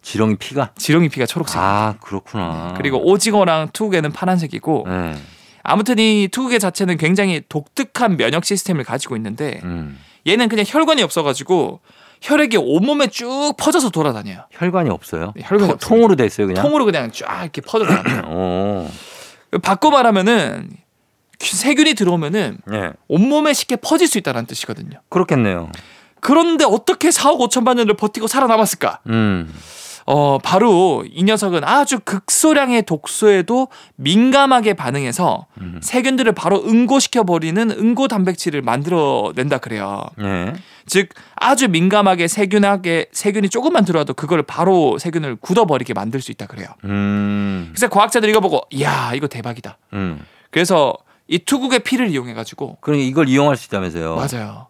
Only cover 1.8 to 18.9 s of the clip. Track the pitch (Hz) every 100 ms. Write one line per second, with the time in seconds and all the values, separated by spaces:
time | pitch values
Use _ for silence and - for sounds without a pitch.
1.8 | 107 107 - 98 - 110 85 80 85 90
2.8 | 131 131 156 196 220 208 180 160 156 -
3.8 | 214 185 151 151 185 185 160 110 - 147
4.8 | - 92 85 73 71 - _ _ - 170
5.8 | 220 226 220 214 196 240 262 240 196 -
6.8 | 190 165 156 190 202 160 - 156 143 -
7.8 | 277 - 240 185 113 151 - 202 - 165
8.8 | 123 120 - 117 110 113 151 113 87 87
9.8 | 76 67 - _ - 214 240 220 208 294
10.8 | 320 311 180 - 147 131 143 185 113 -
11.8 | _ _ - _ - 302 294 214 127 151
12.8 | 226 294 269 - 240 269 294 - - 330
13.8 | 262 165 151 113 104 90 - - 175 180
14.8 | 156 87 - 82 87 104 - 202 196 151
15.8 | - 226 226 170 113 - 101 92 285 302
16.8 | 226 160 120 - - - 175 - - 226
17.8 | 214 185 - 113 80 82 92 90 98 101
18.8 | 78